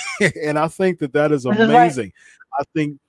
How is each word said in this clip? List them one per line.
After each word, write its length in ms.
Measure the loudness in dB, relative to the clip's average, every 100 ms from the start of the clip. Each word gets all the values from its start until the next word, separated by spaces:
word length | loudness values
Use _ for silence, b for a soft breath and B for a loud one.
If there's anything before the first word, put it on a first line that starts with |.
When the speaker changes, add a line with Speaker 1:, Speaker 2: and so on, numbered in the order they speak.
| -10
Speaker 1:
<laughs> 340 | -2 -2 -2
And 160 | -4 -2
I 100 | -2
think 320 | -2 -2 -2
that 120 | -4
that 200 | 0 0
is 100 | 0
Speaker 2:
This 100 | 0
is 60 | 2
like 100 | 4
Speaker 1:
amazing. 440 | 6 4 2 -8 b b b b -8
I 60 | -6
think 240 | -4 -6 -8